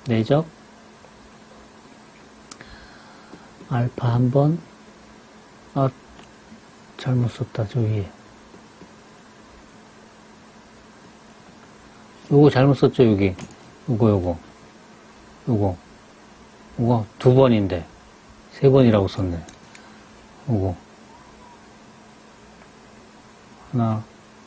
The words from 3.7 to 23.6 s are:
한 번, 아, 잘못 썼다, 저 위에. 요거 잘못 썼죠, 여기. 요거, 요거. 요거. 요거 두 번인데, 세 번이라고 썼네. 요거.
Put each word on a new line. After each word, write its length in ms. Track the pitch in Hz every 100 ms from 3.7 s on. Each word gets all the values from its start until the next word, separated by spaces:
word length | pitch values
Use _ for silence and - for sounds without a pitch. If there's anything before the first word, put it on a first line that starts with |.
| 120 123 - 120
한 160 | 120 127
번, 300 | 139 147 165 - - - - - - - - - - -
아, 160 | 143 135 - - - - - - - - - - -
잘못 340 | 135 127 120
썼다, 360 | - 123 - 104
저 120 | 123
위에. 280 | 110 107 90 - - - - - - - - - - - - - - - - - - - - - - - - - - - - - - - - - - - - - - - - - -
요거 180 | 143 147
잘못 240 | 127 139 135
썼죠, 300 | 135 - 117
여기. 240 | 98 98 92 - - - - -
요거, 200 | 110 113
요거. 280 | 101 87 82 - - - - - - - - - - -
요거. 300 | 107 98 87 - - - - - - - - - -
요거 260 | 117 117 107 -
두 160 | 127
번인데, 520 | 127 131 110 95 90 82 - - - - - -
세 180 | - 139
번이라고 380 | 135 120 107 95
썼네. 360 | - 92 85 80 - - - - - - - - - -
요거. 260 | 107 95 85 - - - - - - - - - - - - - - - - - - - - - - - - - - - -